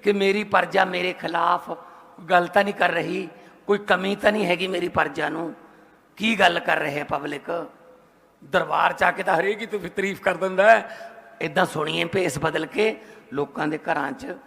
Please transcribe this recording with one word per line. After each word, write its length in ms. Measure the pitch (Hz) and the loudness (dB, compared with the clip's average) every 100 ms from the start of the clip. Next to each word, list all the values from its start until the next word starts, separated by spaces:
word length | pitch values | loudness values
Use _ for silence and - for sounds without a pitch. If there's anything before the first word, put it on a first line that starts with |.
ਕਿ 100 | 202 | 2
ਮੇਰੀ 300 | 202 196 196 | 2 2 2
ਪਰਜਾ 420 | 208 185 175 185 190 | 2 0 2 2 2
ਮੇਰੇ 280 | 180 180 | 0 -4
ਖਿਲਾਫ 640 | 175 165 170 170 175 - 175 - - - - 165 | -4 -4 0 2 0 -2 -12 -14 -20 -20 -20 2
ਗੱਲ 180 | 180 175 | 2 4
ਤਾਂ 160 | 202 | 2
ਨਹੀਂ 100 | 202 | 2
ਕਰ 160 | 196 180 | 2 0
ਰਹੀ, 400 | 170 165 185 180 - - - - | 0 -2 -4 -6 -12 -20 -20 0
ਕੋਈ 100 | 202 | 0
ਕਮੀ 380 | 202 180 190 202 | 2 0 2 2
ਤਾਂ 160 | - | 2
ਨਹੀਂ 140 | 214 185 | 2 2
ਹੈਗੀ 220 | 175 185 | 0 0
ਮੇਰੀ 200 | 185 175 | -2 -2
ਪਰਜਾ 420 | 190 151 143 151 | 0 0 0 -4
ਨੂੰ, 240 | 156 165 - - - - _ _ - | -4 -6 -10 -20 -20 -20 _ _ -4
ਕੀ 220 | 214 214 | -2 4
ਗੱਲ 200 | 175 170 | 4 4
ਕਰ 180 | 180 160 | 0 -2
ਰਹੇ 240 | 151 143 | 0 -4
ਆ 20 | |
ਪਬਲਿਕ? 640 | 147 151 147 147 - 170 151 - - - _ _ _ _ | -4 -4 -6 -8 -6 -8 -8 -14 -20 -20 _ _ _ _
ਦਰਬਾਰ 500 | 147 185 160 156 170 | -2 0 0 2 0
'ਚ 100 | 175 | 2
ਆ 80 | 180 | 0
ਕੇ 120 | 175 | 2
ਤਾਂ 160 | 190 170 | 0 0
ਹਰੇਕ 220 | 185 214 | 0 -2
ਹੀ 40 | 220 | -6
ਤੁਸੀਂ 240 | 214 175 | -6 -8
ਤਾਰੀਫ 320 | 185 196 185 | -4 -4 -2
ਕਰ 160 | - 175 | -2 -2
ਦਿੰਦਾ 340 | 190 190 202 | -2 4 6
ਹੈ। 260 | 226 - - - - - - | 6 4 -12 -16 -18 -20 -8
ਇੱਦਾਂ 240 | 160 151 185 | -4 0 0
ਸੁਣੀਏ 400 | 156 151 165 170 | 0 -4 -2 -2
ਭੇਸ 340 | 190 175 147 | 0 -2 0
ਬਦਲ 260 | 156 156 160 | -2 -2 -6
ਕੇ 320 | - 220 214 - - - | -2 -2 -2 -12 -20 -12
ਲੋਕਾਂ 340 | 135 143 - 156 | -6 -6 -4 -4
ਦੇ 100 | 156 | -4
ਘਰਾਂ 340 | 170 156 139 | -4 -4 -4
'ਚ 220 | 135 269 - | -8 -12 -14